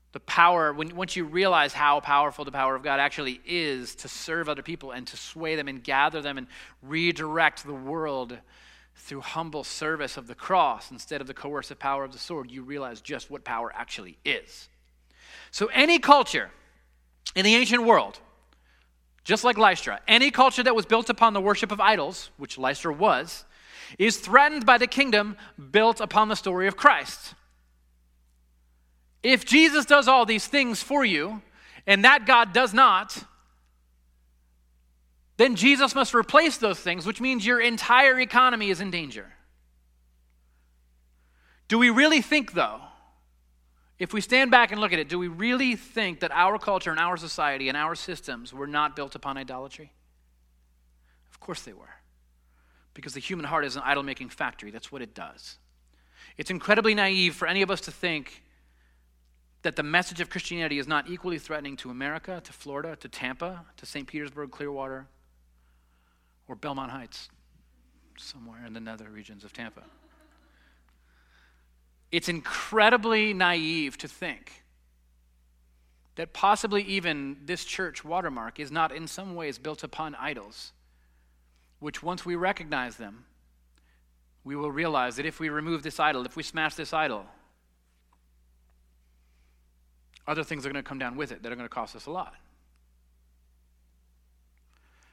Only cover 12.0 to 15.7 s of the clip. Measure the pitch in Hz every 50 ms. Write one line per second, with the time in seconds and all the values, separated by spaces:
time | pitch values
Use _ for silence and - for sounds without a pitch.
12 | 135 135 131 - - - 175 156 127 120 120 135 127 127 143 143 135 127 117 107
13 | - - 143 127 - - 139 139 - - 123 113 117 113 - 101 120 - - -
14 | 101 90 80 _ - - 127 107 - - - - - - _ _ _ _ _ _
15 | _ _ _ _ - - - - - - - - 202 233